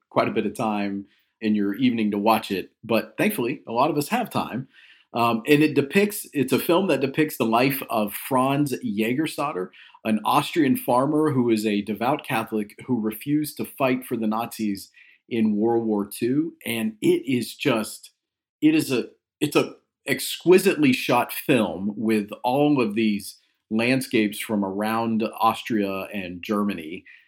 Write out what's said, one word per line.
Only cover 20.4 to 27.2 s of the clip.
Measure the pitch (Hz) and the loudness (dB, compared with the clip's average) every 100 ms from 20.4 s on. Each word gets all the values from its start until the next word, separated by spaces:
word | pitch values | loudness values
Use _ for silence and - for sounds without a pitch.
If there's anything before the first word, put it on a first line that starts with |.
| 165 185 196 151 143 | 6 6 6 4 4
shot | 123 - 123 113 | 2 2 2 0
film | - - 127 95 82 101 104 | -2 2 2 2 -2 -6 -2
with | 110 107 101 - | 0 0 -2 -4
all | 123 139 147 143 | -2 2 4 2
of | 110 107 | 2 0
these | 110 101 - - _ _ - | 0 0 -6 -18 _ _ -6
landscapes | 110 117 131 127 117 104 104 | -2 2 0 2 2 2 -2
from | - 104 98 | -4 -2 -2
around | 98 107 113 113 110 110 - | -2 -2 -2 0 -2 -2 0
Austria | 110 110 - 110 98 95 92 | 0 0 -2 -2 0 -4 -6
and | 101 90 90 | -8 -8 -8
Germany. | 98 104 101 87 78 92 - - | -4 -2 0 -4 -8 -12 -16 -20